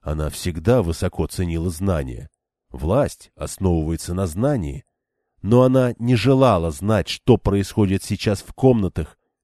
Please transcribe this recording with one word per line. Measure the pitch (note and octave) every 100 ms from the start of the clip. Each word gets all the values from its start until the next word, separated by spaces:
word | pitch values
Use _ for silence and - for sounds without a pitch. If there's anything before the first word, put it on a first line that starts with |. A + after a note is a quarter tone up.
Она | D#2 D2+ D2+
всегда | - F2+ E2 E2 B2
высоко | E2+ D#2+ F2+ - D#2
ценила | - F2 E2 F2
знания. | E2 G2 E2+ C2 A#1 - _ _ _ _
Власть | B1+ D2 A#2 A#2 - - _
основывается | D#2 - F#2+ E2+ D#2 E2 -
на | F2+ F#2+
знании. | D#2+ C3 C#3 D2+ C#2 _ _ _ _ _ _
Но | F#2+ A#2+
она | B2+ C3 B2+ -
не | A#2+ B2
желала | G#2 C3 C3 F#2+ E2
знать, | D#2+ G2+ G#2+ D#2+
что | - - A2+
происходит | - G2 G2 - G2+ F#2+
сейчас | - G#2 - G2+
в | -
комнатах, | - C3 A#2+ F#2 - D#2+ _ _ _